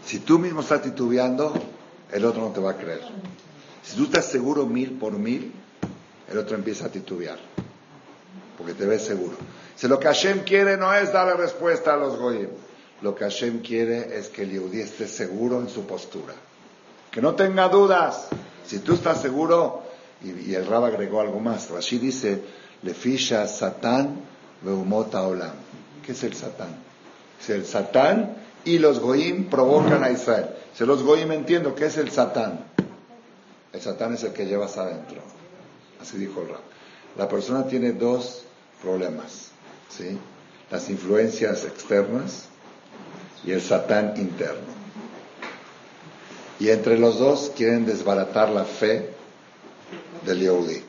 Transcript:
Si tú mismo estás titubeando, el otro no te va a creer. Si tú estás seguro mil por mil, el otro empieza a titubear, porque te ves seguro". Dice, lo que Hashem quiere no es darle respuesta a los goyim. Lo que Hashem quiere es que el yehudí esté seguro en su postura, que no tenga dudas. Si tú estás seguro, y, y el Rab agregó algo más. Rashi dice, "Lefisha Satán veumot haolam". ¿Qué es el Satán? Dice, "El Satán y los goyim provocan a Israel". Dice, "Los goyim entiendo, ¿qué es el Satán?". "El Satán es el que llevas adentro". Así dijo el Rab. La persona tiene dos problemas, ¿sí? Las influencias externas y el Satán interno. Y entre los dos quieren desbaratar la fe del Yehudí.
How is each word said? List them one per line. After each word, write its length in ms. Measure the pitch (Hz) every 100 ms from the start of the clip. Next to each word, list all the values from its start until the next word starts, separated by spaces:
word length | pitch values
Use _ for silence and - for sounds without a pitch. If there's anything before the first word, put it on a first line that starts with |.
| -
Si 120 | 156
tú 200 | - 165
mismo 220 | 180 165
estás 220 | - 147
titubeando, 680 | 139 127 120 123 127 131 151 - - - - - -
el 140 | 101
otro 180 | 117 110
no 60 | 110
te 120 | 98
va 100 | 95
a 40 | 95
creer. 260 | 85 78 - - - - - - - -
Si 120 | - 107
tú 80 |
estás 220 | 147 175 -
seguro 400 | 127 127 147 123
mil 260 | 120 127
por 200 | - 107
mil, 400 | 101 110 127 233 - - - - - - - -
el 100 | 107
otro 180 | 101 110
empieza 300 | 101 101 -
a 20 |
titubear, 500 | 95 - 90 82 76 - - - - - - - - - - - -
porque 160 | 85
te 120 | 87 101
ves 160 | 107
seguro". 340 | - 98 87 76 - - -
Dice, 140 | - 123
lo 100 | 135
que 80 | 156
Hashem 320 | 143 190 196
quiere 360 | - 196 196 196
no 160 | 190
es 200 | 202 196
darle 220 | 190 185
respuesta 600 | 175 175 - 170 160 160
a 20 | 147
los 220 | 139 117
goyim. 300 | 123 113 101 - - - - -
Lo 120 | 101
que 100 | 98
Hashem 380 | 101 - 120 113
quiere 560 | 113 113 113 117 113 107
es 100 | 98
que 140 | -
el 80 | 98
yehudí 300 | 95 92 107
esté 260 | 98 - 104
seguro 540 | - 95 98 120 123
en 80 | 117
su 180 | 107 95
postura, 480 | 90 - - 73 69 - - - - - - -
que 120 | 113
no 120 | 143
tenga 340 | 165 196 190 185
dudas. 600 | 196 196 180 151 - - - - - -
Si 140 | 101
tú 140 | 117
estás 280 | 170 170 160
seguro, 600 | 139 135 160 170 151 - - - - -
y, 280 | 95 90 95
y 40 |
el 120 | 92 92
Rab 180 | 113
agregó 360 | 120 104 98 107
algo 200 | 101 104
más. 300 | 117 104 -
Rashi 280 | 85 - 120
dice, 440 | 131 127 107 98 - - - -
"Lefisha 640 | 90 85 123 131 - 113 101
Satán 760 | - 95 - 113 127 143 143 - - - -
veumot 520 | 92 95 95 107 110
haolam". 400 | 98 95 92 82 73 - - - -
¿Qué 80 | -
es 100 | 120
el 100 | 113
Satán? 420 | 95 - - 90 80 - - - - - -
Dice, 160 | -
"El 100 | 101
Satán 720 | 95 107 - 131 147 208 214 - - -
y 140 | 165 170
los 220 | 151 123
goyim 480 | 117 135 170 180 190
provocan 560 | 139 131 151 151 139
a 60 | 131
Israel". 400 | 120 - 110 - - -
Dice, 120 | -
"Los 180 | 117 139
goyim 300 | 131 156 156
entiendo, 420 | 156 143 170 147
¿qué 120 | 135 151
es 100 | 156
el 140 | 139
Satán?". 560 | - 120 127 110 82 - - - - - - - - - - _
"El 80 | 92
Satán 320 | 110 92 117
es 100 | 117
el 80 | 110
que 120 | -
llevas 320 | 98 101 101 104
adentro". 460 | 92 80 - - - - - - - - - -
Así 160 | - 101
dijo 240 | 98 95
el 60 | 82
Rab. 120 | 73 - - - - - -
La 120 | 98
persona 380 | 101 104 131 131
tiene 260 | 127 120
dos 500 | 98 120 123 - - - - _ -
problemas, 680 | 92 92 90 78 - - - - - - -
¿sí? 300 | - 92 98 - - - - -
Las 200 | 90 -
influencias 720 | 95 90 107 113 - 107 95
externas 840 | 82 - - 101 101 120 185 - - - - - - - - - - -
y 80 | -
el 100 | 92
Satán 520 | - 95 - 107 104 104
interno. 640 | 95 85 80 73 101 - - - - - - - - - - - - - - - - - - -
Y 100 | 104
entre 300 | 107 123 113
los 200 | 117 107
dos 340 | 135 143 - -
quieren 300 | 113 120 113
desbaratar 640 | 98 95 98 95 107 107
la 140 | 101
fe 460 | 92 - 110 110 - - - - - - - - - - - - 92
del 140 | 92
Yehudí. 420 | 92 90 82 73